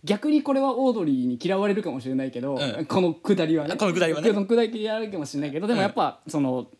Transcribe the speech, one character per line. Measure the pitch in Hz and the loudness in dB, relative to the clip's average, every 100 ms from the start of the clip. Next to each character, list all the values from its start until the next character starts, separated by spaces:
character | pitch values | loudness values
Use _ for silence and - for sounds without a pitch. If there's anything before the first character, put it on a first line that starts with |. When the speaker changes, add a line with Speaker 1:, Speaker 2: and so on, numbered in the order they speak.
Speaker 1:
逆 | - 202 302 | 0 -2 2
に | 302 | 2
こ | 285 | 2
れ | 269 | 2
は | 269 240 | 2 2
オ | 262 | 2
ー | |
ド | 226 | 2
リ | 160 135 | 0 0
ー | 127 | 0
に | 120 | -2
嫌 | 175 190 | -2 0
わ | 208 | 2
れ | |
る | 202 | 0
か | 175 | -2
も | 135 | -6
し | 123 | -4
れ | |
な | 131 | -4
い | 135 | -4
け | 120 | -6
ど、 | 131 131 | -4 -2
Speaker 2:
う | 139 107 | -2 -4
ん。 | - | 0
Speaker 1:
こ | 202 | 2
の | 180 | 2
く | 156 - | 0 0
だ | 185 160 | 2 4
り | 160 | 0
は | 147 | 0
ね。 | 180 | 0
Speaker 2:
こ | 208 | 0
の | |
く | 170 | 2
だ | 170 | 2
り | |
は | 156 | 2
ね。 | 196 | 2
Speaker 1:
こ | 202 | 2
の | 196 | 2
く | |
だ | 233 | 2
り | 226 226 | 2 -2
嫌 | 214 | -4
わ | 220 | -4
れ | 220 | -4
る | |
か | 190 | -6
も | 143 | -6
し | 143 | -4
れ | |
な | 147 | -4
い | |
け | 139 | -4
ど、 | 208 | -2
で | |
も | 233 | 0
や | 196 | 0
っ | |
ぱ、 | - 156 - | 0 -2 -2
Speaker 2:
う | - | -6
ん。 | |
Speaker 1:
そ | 151 | -2
の、 | 135 127 113 | 0 -2 -6